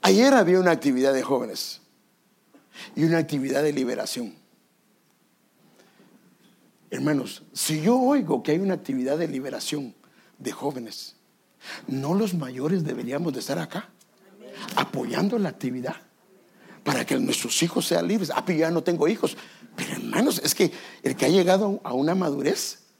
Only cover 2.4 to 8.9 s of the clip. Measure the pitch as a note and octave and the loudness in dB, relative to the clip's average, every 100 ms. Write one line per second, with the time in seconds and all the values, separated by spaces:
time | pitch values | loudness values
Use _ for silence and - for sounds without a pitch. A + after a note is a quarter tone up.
2.4 | _ _ _ - - - D#3+ E3 D#3 D3 | _ _ _ -20 -12 0 2 2 0 -2
3.4 | C3 C#3 D3+ D3 B2 A#2 A2 C3 A2+ - | 0 0 2 0 -2 -2 -6 -6 -10 -12
4.4 | _ _ _ _ _ _ _ _ _ _ | _ _ _ _ _ _ _ _ _ _
5.4 | _ _ _ _ _ _ - _ _ _ | _ _ _ _ _ _ -20 _ _ _
6.4 | _ _ _ _ _ C3 C#3+ D3 B2 - | _ _ _ _ _ -2 0 0 -2 -12
7.4 | - - - D#3 E3 B3+ B3+ C#4+ F3 C3+ | -14 -6 -2 0 2 4 4 2 2 -2
8.4 | C3 D#3 G3 F#3 - | 0 0 0 -4 -4